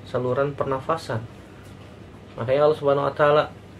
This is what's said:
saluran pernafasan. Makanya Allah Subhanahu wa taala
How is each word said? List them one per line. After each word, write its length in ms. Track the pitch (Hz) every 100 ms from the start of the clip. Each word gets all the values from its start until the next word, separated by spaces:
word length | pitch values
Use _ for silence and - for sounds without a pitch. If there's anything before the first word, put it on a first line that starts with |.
| -
saluran 480 | 127 127 123 143 143
pernafasan. 640 | 143 135 131 160 - 117 - - - - - - - - - - - -
Makanya 320 | 117 135 151
Allah 80 | 151
Subhanahu 300 | 143 139 143
wa 40 | 139
taala 280 | 147 151 147 - - -